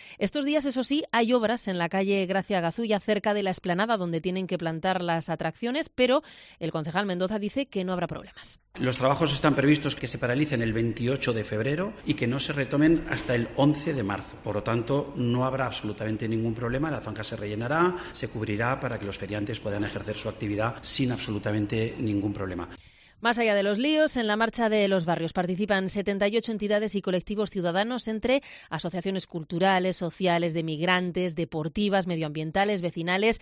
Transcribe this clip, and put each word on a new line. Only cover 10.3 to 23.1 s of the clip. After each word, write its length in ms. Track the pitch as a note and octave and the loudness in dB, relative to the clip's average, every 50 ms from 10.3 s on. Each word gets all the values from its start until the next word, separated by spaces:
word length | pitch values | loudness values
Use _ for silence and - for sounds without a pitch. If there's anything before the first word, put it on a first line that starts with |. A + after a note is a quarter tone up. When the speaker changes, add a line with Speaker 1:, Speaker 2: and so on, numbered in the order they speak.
| B2 C#3+ D3+ D3 C3+ A#2 | 2 0 0 0 0 0
Speaker 2:
el 100 | A#2 A2+ | 0 2
veintiocho 640 | G#2+ A2+ A#2 A#2 G#2+ - A#2 B2 C#3 C3+ - B2+ A#2 | 2 2 0 0 0 0 0 0 0 0 0 0 0
de 100 | A2 G2+ | -2 -2
febrero 500 | - A2 G#2+ A#2 C3+ D3 E3+ F#3+ A3 - - - | -2 -2 -2 0 0 0 -2 -2 -4 -6 -4 -2
y 80 | - C#3+ | -2 -2
que 140 | - B2+ | 0 0
no 100 | A#2 B2+ | 0 0
se 160 | C#3 C3 - C#3+ | 0 -2 -2 -2
retomen 540 | C#3+ C3 - C#3+ C#3+ D#3 E3 E3 - - - | -2 -2 0 4 6 6 6 6 4 2 0
hasta 240 | C#3 A#2 - - B2 | -2 -2 0 0 0
el 140 | A#2+ A2+ - - | 0 0 0 2
once 400 | - C#3 D3+ D3 D3 - E3 D3 | 4 6 6 4 4 0 -2 -2
de 80 | C3 G2+ | -2 -2
marzo. 340 | G2 G2+ F#2+ - - - - - | -2 -2 -4 -6 -10 -14 -10 -6
Por 100 | A2 G2+ | -4 -4
lo 80 | G#2 | -2
tanto, 520 | - A#2 A#2 A#2+ A2+ C#3 C#3 C#3+ C#3+ - - | 0 0 0 0 0 0 0 0 0 -2 -4
no 300 | C#3+ B2 A#2+ A#2+ B2+ B2+ | -2 0 2 2 2 2
habrá 200 | C3 C3 C3+ B2+ | 0 0 0 -2
absolutamente 640 | A#2+ - - - G#2 G2+ - G#2+ A2 A2 G#2+ A#2+ A2 | -2 -4 -4 -6 -6 -6 -4 -4 -4 -2 -2 -2 -2
ningún 240 | A2+ A2 A2+ A#2 A2 | 0 0 0 0 -2
problema. 380 | A#2 A#2+ A#2 B2 C3+ D#3 D#3+ | -2 -2 -2 0 0 -2 -2
La 100 | C#3 G#2+ | -2 -4
zanja 220 | - A2 G#2+ G#2+ G#2+ | -6 -6 -6 -6 -6
se 140 | - A#2 | -6 -6
rellenará, 580 | G2 G#2 G#2 G#2+ G#2+ A#2 B2 D3+ E3 F3 F3+ F3+ F3 - - - | -6 -6 -4 -4 -4 -2 0 2 2 2 2 2 -2 -6 -10 -10
se 140 | - - | -8 -8
cubrirá 520 | - - A2+ A2 A2 G#2 G#2 A#2 B2 C3+ C3+ | -6 -6 -4 -4 -2 -2 0 0 0 0 -2
para 200 | C3+ A#2+ A2+ G#2 | -2 -4 -4 -6
que 60 | G#2 | -6
los 100 | G2+ F#2+ | -8 -8
feriantes 420 | - G2+ F#2 G#2 G#2 G#2 A2+ A2+ - | -8 -8 -6 -4 -4 -4 -4 -6 -6
puedan 240 | - G#2+ G2+ G2+ G#2 | -4 -4 -2 -2 -2
ejercer 320 | G2+ - G2 F#2 G#2+ G#2+ | -4 -4 -6 -6 -6 -6
su 140 | - - A2 | -6 -6 -8
actividad 460 | - - A#2+ G#2 G#2 G2+ G#2+ A#2+ A2+ - - | -6 -6 -4 -4 -2 0 0 -2 -2 -6 -6
sin 280 | - - - C3+ B2 | -4 -2 0 0 0
absolutamente 840 | A#2+ G2+ - - G#2 G2+ - A2 G#2 G#2+ G#2 G#2 A#2+ A2 A2 A#2+ - | 0 -2 -4 -4 -4 -2 -2 0 0 0 0 0 0 0 0 -2 -2
ningún 360 | - B2+ G#2+ G2+ G2+ G2 G#2 G2 | -2 -2 0 0 0 0 -2 -2
problema. 360 | G#2 G2 F#2 F2+ F2 E2+ - - - - - - - - - | -4 -6 -6 -6 -6 -8 -8 -12 -16 -20 -20 -20 -20 -20 -20